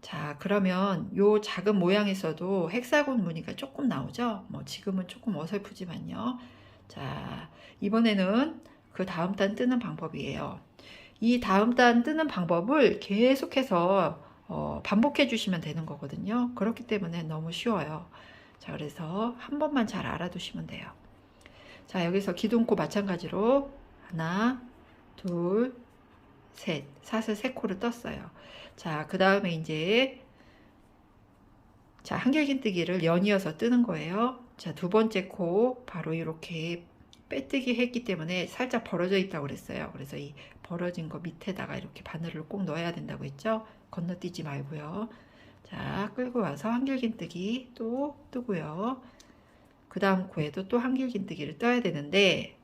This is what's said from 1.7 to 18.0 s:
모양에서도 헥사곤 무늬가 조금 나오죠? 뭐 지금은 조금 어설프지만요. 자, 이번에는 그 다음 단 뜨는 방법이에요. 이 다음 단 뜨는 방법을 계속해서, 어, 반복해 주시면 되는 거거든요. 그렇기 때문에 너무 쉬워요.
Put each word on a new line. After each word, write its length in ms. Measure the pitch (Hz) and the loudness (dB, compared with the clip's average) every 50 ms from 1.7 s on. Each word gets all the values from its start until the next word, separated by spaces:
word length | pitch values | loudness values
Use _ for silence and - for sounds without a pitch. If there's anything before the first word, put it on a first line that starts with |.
| 214 196 | 4 4
모양에서도 920 | 180 175 190 208 208 202 190 190 - 165 151 160 180 185 196 190 170 160 | 6 6 6 4 4 2 0 0 0 -2 -2 -2 -2 0 2 2 2 0
헥사곤 540 | 180 247 247 - - 294 294 277 269 240 190 | -2 -4 0 2 2 4 4 4 2 2 2
무늬가 320 | 170 160 160 - - - | 0 -2 -4 -6 -8 -8
조금 320 | - - 269 - - 285 247 | -8 -10 -10 -6 -2 0 0
나오죠? 560 | 170 139 139 - - - 240 240 214 190 - - | 0 0 -4 -6 -4 -2 -2 -2 -2 -4 -8 -10
뭐 140 | 160 147 - | -12 -12 -10
지금은 440 | - - - - 202 190 190 180 175 | -10 -12 -8 -4 -2 -2 -2 -2 -4
조금 280 | - - - 240 196 | -10 -8 -4 -4 -4
어설프지만요. 1000 | 143 156 170 214 202 202 - - - 185 175 156 - 156 165 247 - 214 240 254 247 - - - - - - - - - | -4 -4 -4 -4 -6 -6 -8 -12 -12 -10 -10 -10 -10 -10 -10 -8 -4 -4 -4 -4 -6 -10 -18 -20 -20 -20 -20 -20 -20 -20
자, 640 | - - - 139 135 139 147 139 139 143 - - - - - - - - - | -20 -14 -10 -8 -8 -8 -8 -8 -8 -10 -10 -12 -14 -18 -20 -20 -20 -12 -6
이번에는 800 | - 202 208 226 226 226 214 196 185 185 208 240 277 330 - - - - - - _ - - | -2 2 4 6 6 6 6 4 4 4 4 2 2 2 -2 -10 -16 -20 -20 -20 _ -20 -6
그 140 | - 185 | -6 -6
다음 280 | 190 170 170 165 180 196 | -4 -2 -2 -2 -2 0
단 200 | 190 202 202 214 | 0 0 0 2
뜨는 240 | 233 247 247 254 240 | 2 2 2 2 2
방법이에요. 800 | 233 175 151 156 - 156 156 143 139 139 143 151 151 143 - - - _ _ - - - - - - - - _ | 0 -2 -6 -6 -8 -8 -6 -6 -6 -6 -6 -6 -6 -8 -8 -12 -16 _ _ -20 -20 -20 -20 -20 -20 -20 -10 _
이 200 | 214 233 240 247 | 2 4 4 4
다음 340 | 240 202 190 - - 240 247 | 4 4 6 6 6 6 6
단 280 | 247 254 240 233 240 240 | 8 8 8 8 8 4
뜨는 240 | 302 302 320 320 | 4 2 0 0
방법을 760 | 294 - 190 180 165 180 170 175 214 285 311 262 202 - - | 0 0 -2 2 2 2 2 4 4 6 8 8 6 6 4
계속해서, 1200 | - - 196 208 233 254 269 269 - - - 269 262 254 190 175 170 180 196 196 180 151 160 - - - - - - - | -2 -2 4 6 6 6 6 4 2 -2 0 0 2 4 4 4 4 4 4 4 4 2 0 -4 -16 -20 -20 -20 -12 -8
어, 320 | 170 151 151 147 147 147 - | -6 -4 -4 -4 -6 -6 -2
반복해 440 | - 202 208 233 294 285 - 294 240 | 2 4 4 4 4 4 2 2 2
주시면 340 | 233 220 - - 185 165 151 | 2 -2 0 0 -2 -2 -2
되는 240 | 156 147 165 160 | -4 -6 -6 -6
거거든요. 680 | - 151 143 - 139 143 151 175 190 220 247 247 240 247 | -8 -10 -10 -10 -10 -8 -8 -6 -2 0 0 0 -2 -2
그렇기 300 | - 196 220 233 - 240 | 0 0 0 0 -4 -4
때문에 360 | - 220 202 196 170 170 175 165 | -4 -2 -2 -2 -4 -4 -6 -4
너무 280 | 156 160 156 160 165 | -4 -6 -4 -4 -6
쉬워요. 560 | 170 - - 240 220 185 147 151 156 160 | -6 -4 -2 0 0 0 0 -4 -6 -10